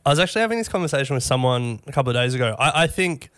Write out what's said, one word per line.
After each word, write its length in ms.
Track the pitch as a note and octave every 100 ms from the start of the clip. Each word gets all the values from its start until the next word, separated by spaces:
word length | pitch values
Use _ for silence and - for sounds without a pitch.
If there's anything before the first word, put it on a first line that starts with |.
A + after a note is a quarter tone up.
| C#3+
I 40 |
was 80 | D3
actually 220 | F3+ A3
having 160 | A3+ A#3
this 100 | A3+
conversation 440 | G3 E3 C#3 C3+ C3+
with 80 |
someone 580 | - B2+ B2+ B2 A#2+ A2 -
a 40 |
couple 180 | C#3 B2
of 40 | A#2+
days 180 | B2
ago. 220 | B2+ A#2+ G#2+
I, 260 | C#3 D3
I 40 | E3
think, 420 | - F#3 D3+ -